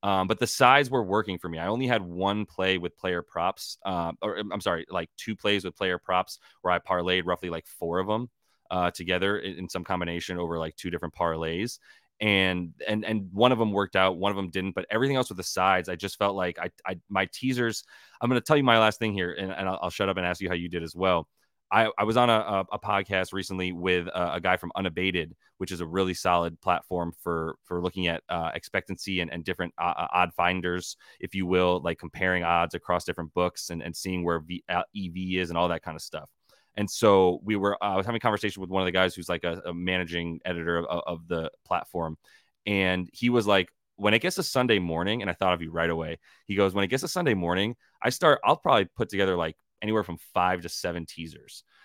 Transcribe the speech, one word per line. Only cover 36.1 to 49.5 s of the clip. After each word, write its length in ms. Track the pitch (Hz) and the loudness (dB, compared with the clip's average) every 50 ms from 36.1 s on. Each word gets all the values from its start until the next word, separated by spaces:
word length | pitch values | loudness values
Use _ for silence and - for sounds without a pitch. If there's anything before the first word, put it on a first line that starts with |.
| - 78 - - _ _ _ _ _ _ _ _ _ | -12 -12 -14 -14 _ _ _ _ _ _ _ _ _
And 160 | 107 104 98 | -6 -4 -4
so 500 | - - - 107 101 95 92 90 90 - | -2 4 6 8 8 8 8 6 4 0
we 140 | - 101 110 | -2 -2 -2
were, 260 | 101 95 101 101 - | 0 0 0 0 0
uh, 60 | - 101 | -2 0
I 80 | 95 | 0
was 80 | 95 98 | 0 0
having 140 | 104 117 113 | 0 -4 0
a 20 | |
conversation 400 | - 120 107 101 - 104 - 98 | 0 0 0 2 -2 -4 -4 -6
with 80 | 95 87 | -8 -2
one 140 | 92 95 | 0 0
of 40 | 95 | 0
the 60 | 90 | 2
guys 220 | 87 92 92 90 - | 2 2 2 2 0
who's, 160 | - 85 - | -4 -6 -4
like, 140 | 87 82 - | -4 -2 -2
a, 180 | 85 85 92 - | -4 -4 -4 -6
a 80 | 85 | -8
managing 680 | 87 87 90 92 92 92 90 82 85 87 85 85 82 - _ | -8 -4 -2 0 0 0 -2 -2 -4 -4 -4 -4 -6 -6 _
editor 320 | 92 90 85 82 85 85 | -6 -6 -4 -2 0 0
of, 80 | 85 85 | 0 0
of, 180 | - 82 87 - | -2 -4 -6 -4
of 220 | - 87 82 82 82 | -6 -8 -8 -6 -6
the 220 | 87 82 80 76 - _ _ | -4 -4 -4 -6 -10 _ _
platform. 540 | _ 92 85 80 - - 90 82 80 78 - _ _ _ _ _ _ _ _ _ | _ -2 -2 -2 -4 -6 -4 -4 -4 -6 -10 _ _ _ _ _ _ _ _ _
And 420 | 104 104 98 95 92 92 92 90 - _ | 0 2 2 4 2 2 0 -2 -6 _
he 160 | - 120 120 | 0 0 4
was 160 | 120 120 107 | 4 4 4
like, 260 | 101 101 95 90 - _ _ _ _ _ | 6 4 4 4 2 _ _ _ _ _
"When 160 | - 101 107 | 0 4 4
it 80 | 107 117 | 4 6
gets 160 | - 180 - | 4 2 -2
to 60 | - | -2
Sunday 360 | 165 - - 135 123 120 113 98 | -4 0 2 2 4 4 4 2
morning," 440 | 90 85 80 80 87 98 110 120 | 2 0 0 0 0 0 -2 -2
and 80 | 98 98 | -2 -4
I 40 | 87 | -2
thought 200 | - 98 92 90 | 2 2 2 2
of 80 | 82 | 2
you 80 | 85 80 | -2 -4
right 180 | 82 85 82 85 | -2 0 2 2
away. 300 | 82 80 80 80 82 - _ _ - _ _ | 0 0 -2 -6 -8 -10 _ _ -20 _ _
He 80 | - 101 | -4 2
goes, 200 | 95 101 95 92 | 4 4 4 4
"When 100 | 101 98 | 2 0
it 40 | 90 | 2
gets 120 | 123 135 | 2 -2
to 80 | - 170 | -2 -2
Sunday 260 | - 180 175 143 113 | -2 0 2 2 2
morning, 420 | 95 85 85 87 92 101 110 120 _ _ _ _ _ | 2 2 2 2 2 2 0 -2 _ _ _ _ _
I 80 | - 123 | -2 -2
start, 300 | 123 - 180 160 139 - - | 0 4 4 4 4 6 4
I'll 140 | 117 151 - | 2 2 4
probably 280 | _ 180 135 110 98 - _ | _ 4 4 4 4 0 _
put 140 | - 117 - | -6 -4 -2
together, 280 | - 95 98 95 92 | 2 2 2 4 4
like, 200 | 87 82 80 | 2 0 -2